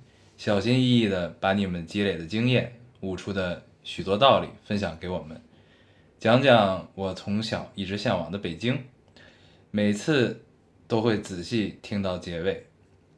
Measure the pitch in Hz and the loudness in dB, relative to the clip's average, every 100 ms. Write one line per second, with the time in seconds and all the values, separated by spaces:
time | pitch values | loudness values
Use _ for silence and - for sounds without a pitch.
0 | - _ _ - - 101 104 127 127 120 | -18 _ _ -8 0 0 4 4 4 4
1 | 107 92 85 - 98 101 95 87 82 101 | 4 0 -4 -2 0 2 0 -4 -4 -2
2 | 101 82 82 110 123 120 - - - _ | 0 -2 -4 -2 2 2 0 -10 -20 _
3 | 95 90 - 98 92 85 - _ - - | -8 -8 -6 -4 -4 -6 -12 _ -12 -8
4 | 90 104 135 98 82 - - 104 92 80 | -2 4 6 6 2 -10 -6 -4 -4 -6
5 | 90 90 78 80 - _ _ _ _ _ | -8 -8 -10 -18 -20 _ _ _ _ _
6 | _ _ 113 123 139 117 101 92 82 - | _ _ 4 4 8 6 6 0 -6 -6
7 | 95 92 - 104 110 92 - - 92 101 | -6 -6 -6 -4 -4 -6 -6 -10 -6 -4
8 | 120 92 82 98 92 82 113 127 - _ | -2 -2 -2 -6 -8 -4 -4 -4 -8 _
9 | _ - - _ - _ _ 104 104 104 | _ -20 -20 _ -20 _ _ 0 0 0
10 | - 143 113 - - _ _ _ - 113 | 2 2 2 -2 -14 _ _ _ -2 0
11 | 117 101 - 90 87 117 95 - - 104 | 2 0 -4 -10 -4 -2 -2 -8 -8 -4
12 | 98 90 90 82 92 - - _ _ _ | -4 -6 -6 -4 -4 -4 -10 _ _ _
13 | _ | _